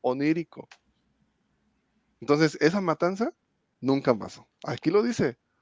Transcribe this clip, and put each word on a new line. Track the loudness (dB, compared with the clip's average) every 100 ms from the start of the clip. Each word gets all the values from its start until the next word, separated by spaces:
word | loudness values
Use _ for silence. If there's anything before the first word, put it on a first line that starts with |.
onírico. | -4 0 0 0 -4 -14 -20 -20 _ _ _ _ _ _ _ _ _ _ _ _ _ _
Entonces, | 0 2 2 4
esa | 2 2
matanza | -2 0 -2 -2 -4 -6 _ _ _ _
nunca | -2 0 2 0
pasó. | -2 -16 -20 _
Aquí | -10 -4 0
lo | 2
dice. | 0 0 -2 -4 _ _